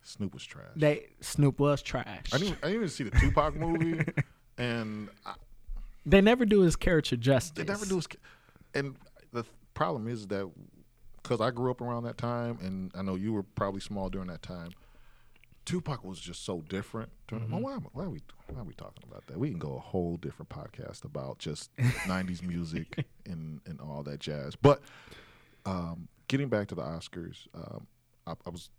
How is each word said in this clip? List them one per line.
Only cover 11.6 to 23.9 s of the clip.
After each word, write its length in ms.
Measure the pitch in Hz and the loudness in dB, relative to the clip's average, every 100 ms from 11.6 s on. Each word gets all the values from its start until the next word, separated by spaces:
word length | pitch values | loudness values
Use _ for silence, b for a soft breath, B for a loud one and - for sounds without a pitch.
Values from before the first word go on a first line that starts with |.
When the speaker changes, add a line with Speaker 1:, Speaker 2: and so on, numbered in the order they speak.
| 127 | -2
Speaker 1:
up 100 | 123 | 0
around 220 | 120 120 | -2 -4
that 160 | 117 - | -4 -4
time, 400 | 120 120 120 120 | -2 -2 -2 -4
and 300 | 92 95 92 | -6 -6 -6
I 80 | 87 | -6
know 140 | 95 92 | -4 -2
you 180 | 104 | 0
were 80 | 110 | -2
probably 400 | 95 - 98 98 | -2 -2 -2 -2
small 280 | - 104 95 | -6 -4 -4
during 180 | 95 90 | -4 -6
that 160 | 85 | -10
time, 260 | - 90 85 87 b b b b b b b - - | -10 -10 -12 -14 b b b b b b b -16 -4
Tupac 380 | 180 160 131 | -4 -2 -6
was 160 | 92 87 | -6 -12
just 260 | 87 85 - | -12 -10 -4
so 160 | 92 78 | -6 -2
different. 400 | 95 101 113 - - - | -6 -4 -8 -10 -14 -10
To, 60 | 117 | -6
Speaker 2:
Mm-hmm. 140 | 110 | -4
Speaker 1:
well, 80 | 165 | -2
why, 100 | 262 | -4
am 60 | 269 - | -6 -8
I, 40 | |
why 100 | - | -6
are 60 | 185 | -6
we, 100 | 87 - - - | -6 -12 -20 -12
why 100 | - | -10
are 20 | |
we 120 | - - | -10 -12
talking 280 | - - - | -16 -16 -18
about 160 | 50 - | -18 -12
that? 140 | 71 | -4
We 100 | 147 | -4
can 80 | 90 | -2
go 160 | 78 65 | -6 -6
a 40 | |
whole 380 | - 95 85 85 | -4 -2 0 -2
different 320 | 73 - 78 | -6 -10 -14
podcast 540 | 78 73 - - - | -12 -12 -14 -14 -12
about 360 | - 73 65 60 | -10 -8 -8 -8
just 320 | 82 73 - - 123 | -8 -8 -10 0 0
Speaker 2:
<laughs> 180 | - 95 | 0 -2
Speaker 1:
nineties 360 | 92 92 87 | -2 -2 -4
music 600 | 90 85 85 82 80 - - - - | -4 -4 -2 -4 -6 -6 -8 -10 -12
and, 340 | 85 80 76 - | -10 -8 -12 -12
and 160 | 73 | -12
all 220 | 76 | -10